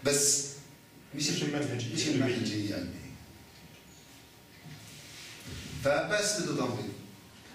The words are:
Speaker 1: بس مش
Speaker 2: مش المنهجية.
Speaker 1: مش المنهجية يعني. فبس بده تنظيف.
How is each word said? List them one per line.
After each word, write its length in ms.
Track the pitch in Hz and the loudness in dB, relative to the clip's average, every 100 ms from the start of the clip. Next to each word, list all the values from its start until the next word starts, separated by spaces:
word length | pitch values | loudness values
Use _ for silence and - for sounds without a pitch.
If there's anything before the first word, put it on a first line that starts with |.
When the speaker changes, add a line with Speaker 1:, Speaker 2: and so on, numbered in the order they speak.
Speaker 1:
بس 420 | 143 143 - - - - - - - - - | 4 6 8 6 2 -6 -14 -20 -20 -20 -8
مش 140 | 143 - | 0 2
Speaker 2:
مش 120 | 170 | 2
المنهجية. 520 | 147 143 123 120 - | 2 2 0 0 0
Speaker 1:
مش 140 | - - | 2 4
المنهجية 640 | 127 120 113 104 104 98 | 6 4 4 2 0 0
يعني. 200 | - - - - - - - - - - - - - - - - - - - - - - - - - - - - - - - | -2 -4 -6 -10 -14 -16 -18 -20 -20 -20 -20 -20 -20 -20 -20 -20 -20 -20 -18 -16 -14 -14 -14 -14 -14 -14 -12 -10 -8 -8 0
فبس 560 | 139 151 - 208 202 175 | 2 2 2 2 2 2
بده 160 | 147 131 | 0 0
تنظيف. 340 | 120 110 - - - - - - - | 0 0 -4 -8 -12 -16 -20 -20 -18